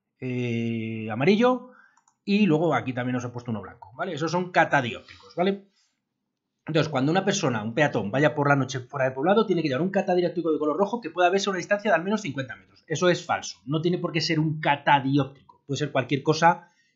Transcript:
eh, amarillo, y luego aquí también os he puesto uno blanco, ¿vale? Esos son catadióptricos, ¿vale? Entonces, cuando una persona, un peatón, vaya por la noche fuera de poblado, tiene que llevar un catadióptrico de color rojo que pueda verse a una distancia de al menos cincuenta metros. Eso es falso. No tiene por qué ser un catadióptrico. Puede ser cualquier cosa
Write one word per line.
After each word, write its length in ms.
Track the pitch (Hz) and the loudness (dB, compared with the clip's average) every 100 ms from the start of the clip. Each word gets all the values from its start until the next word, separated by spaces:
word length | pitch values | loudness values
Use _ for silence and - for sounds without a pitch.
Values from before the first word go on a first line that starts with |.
| _ - | _ -12
eh, 880 | 127 123 123 117 117 113 113 113 110 | -8 -4 -4 -2 -4 -4 -6 -8 -6
amarillo, 580 | 113 151 208 247 247 - - _ _ _ _ - | 0 2 4 4 2 -4 -20 _ _ _ _ 0
y 200 | 202 202 | 2 4
luego 260 | 151 170 | 4 2
aquí 180 | 123 110 | 0 -2
también 240 | 123 123 127 | -4 -2 -4
os 80 | |
he 60 | 123 | -6
puesto 220 | 120 123 | -8 -8
uno 100 | 110 | -8
blanco, 320 | - - - 131 | -8 -18 -16 -8
¿vale? 180 | 190 | -6
Esos 180 | 143 160 | -4 -2
son 200 | 175 180 | -2 0
catadióptricos, 840 | 180 156 143 120 87 - - - - | 2 4 2 0 -6 -14 -20 -10 -2
¿vale? 320 | 185 202 - _ _ _ _ _ _ _ _ _ - | 0 -2 -8 _ _ _ _ _ _ _ _ _ -4
Entonces, 240 | 156 131 | -2 0
cuando 220 | 131 139 | 0 0
una 120 | 180 | 2
persona, 400 | 196 190 139 117 | 0 0 0 -2
un 100 | 110 | -2
peatón, 380 | 113 190 123 101 | 0 0 0 -2
vaya 240 | 131 151 151 | 2 2 2
por 140 | 143 | 2
la 80 | 139 | 2
noche 220 | 123 131 | 0 -6
fuera 260 | - 143 131 | -8 -4 -2
de 60 | |
poblado, 340 | 135 160 208 214 | 0 2 2 2
tiene 160 | 170 | 0
que 80 | 151 | 0
llevar 140 | 131 | 0
un 80 | 185 | 0
catadióptrico 600 | 196 196 180 170 165 165 | -2 0 0 0 -2 -2
de 80 | 147 | 0
color 160 | 151 151 | 0 0
rojo 240 | 202 233 | 0 -2
que 120 | 160 | -4
pueda 180 | 175 175 | 2 2
verse 200 | 196 202 | 2 0
a 20 | |
una 80 | 185 | -4
distancia 320 | - 202 220 | -2 -2 2
de 40 | 165 | 0
al 80 | |
menos 180 | 185 214 | 0 -4
cincuenta 360 | 151 135 123 - | -4 -8 -8 -12
metros. 260 | _ _ - | _ _ -8
Eso 200 | 120 180 | 0 2
es 180 | 170 - | 2 0
falso. 360 | 98 - - - | -4 -4 -12 -4
No 160 | 156 | -2
tiene 180 | 175 175 | 0 -2
por 120 | 165 | -2
qué 80 | 160 | -2
ser 200 | 156 156 | -2 0
un 180 | 160 156 | 0 0
catadióptrico. 1040 | 165 143 - 143 135 139 135 - _ _ - | 0 0 2 2 4 0 0 -6 _ _ -8
Puede 120 | 135 | -6
ser 160 | 143 | -2
cualquier 300 | 139 120 143 | -2 0 0
cosa 480 | 156 156 165 180 - _ _ | 0 4 4 4 -2 _ _